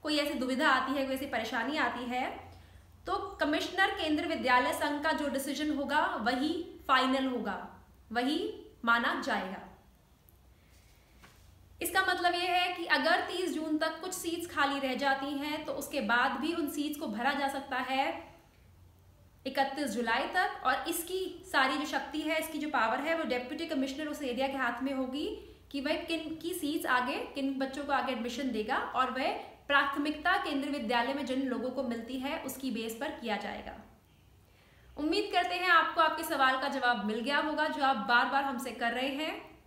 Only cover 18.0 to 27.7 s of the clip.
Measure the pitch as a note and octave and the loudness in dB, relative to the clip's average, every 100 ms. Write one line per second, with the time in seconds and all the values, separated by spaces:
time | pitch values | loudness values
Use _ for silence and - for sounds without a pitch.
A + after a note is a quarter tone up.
18 | D4 E4 - - - - - - - - | 0 -2 -10 -20 -20 -20 -20 -20 -20 -20
19 | - - - - C4+ C#4 C4+ C#4+ C#4 G#3 | -20 -20 -20 -12 -4 2 2 2 -2 -2
20 | A#3 A#3 D#4 F4+ G#4 - - C4+ D#4+ E4+ | 0 0 2 2 0 0 0 0 0 -4
21 | - F#4+ F#4 - - D4+ C4+ D4 C#4+ D4 | -2 -4 -4 -8 -2 2 4 2 -2 -4
22 | - D4+ D#4 D#4+ D#4+ D#4 D4+ C4 A3+ B3+ | -4 -4 0 0 -2 -4 -2 2 2 2
23 | D4 E4 C#4+ B3 B3 D#4 D#4+ D4 C4 C4+ | 0 0 0 -2 -2 -6 -2 -2 -2 -2
24 | D4+ C#4+ C#4 A#3 C4+ C4+ B3 A#3+ C4 C4+ | -6 -4 -4 0 0 0 -2 -2 -2 -2
25 | B3+ C4 F#4+ G#4+ - - - C#4 C4+ D#4+ | -2 -2 -4 -6 -12 -20 -10 -6 -2 -2
26 | - E4 D#4 D#4+ E4+ F#4 D4 D#4 - B3 | 0 -4 -4 -8 -6 -4 -2 -2 2 2
27 | A#3+ F4+ B4 C#4 C4+ C4+ C4+ | 2 -2 -4 -4 -2 0 -2